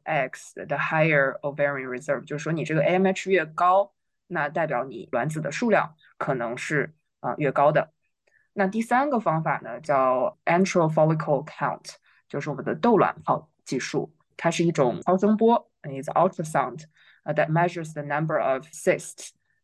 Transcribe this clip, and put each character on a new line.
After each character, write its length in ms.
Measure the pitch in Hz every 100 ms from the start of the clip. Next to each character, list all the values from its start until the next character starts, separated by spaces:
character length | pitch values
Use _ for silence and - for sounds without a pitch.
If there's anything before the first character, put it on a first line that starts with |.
eggs, 500 | - 156 131 - -
the 220 | - 156 143
higher 640 | - 160 160 147 135 -
ovarian 480 | 143 147 143 139 131
reserve， 360 | 127 127 139
就 140 | - 147
是 60 |
说 80 | 156
你 120 | 165
这 100 | 156
个 80 | 156
A 100 | 160
M 140 | 180 190
H 240 | 190 190
越 140 | 190
高， 480 | 156 156 180 190 202 _ _ _ -
那 200 | 170 147
代 180 | 175 156
表 180 | 120
你 240 | 131 117 -
卵 160 | 120 143
子 140 | 156
的 100 | 160
数 160 | - 240
量 260 | 175 - _ _ -
可 160 | -
能 220 | 127 117 123
是， 380 | - 151 - _ _ _
呃， 140 | 123 131
越 160 | 143
高 180 | 147 143
的。 220 | 147 - _ _ _ _ _ _
那 120 | - 190
第 140 | 220
三 300 | 226 247 294
个 100 | 240
方 220 | 180 160
法 160 | 156 131
呢， 200 | 117 120
叫 580 | 156 139 131 127 127 - -
antral 440 | 170 190 185 160
follicle 540 | 156 156 160 160 139
count， 500 | 156 - 127 - - - _ _ _
就 140 | 143
是 80 | 147
我 60 |
们 100 | 135
的 100 | -
窦 220 | 156 240 196
卵 180 | 95 -
泡 260 | - 127 - _ -
计 120 | 131
数， 320 | - 135 - _ _ -
它 120 | 170
是 140 | 165
一 80 | 170
种 300 | 165 127 -
超 160 | - 185
声 180 | 208 214
波， 340 | 226 233 - _
it's 280 | 147 135 -
ultrasound， 720 | - 185 185 160 147 123 123 - _ _ _
呃， 100 | 151
that 160 | 151 156
measures 420 | 165 175 170 160
the 100 | 151
number 380 | 143 147 156 147
of 240 | 120 131 -
cysts 640 | - 185 151 - - - _ _ _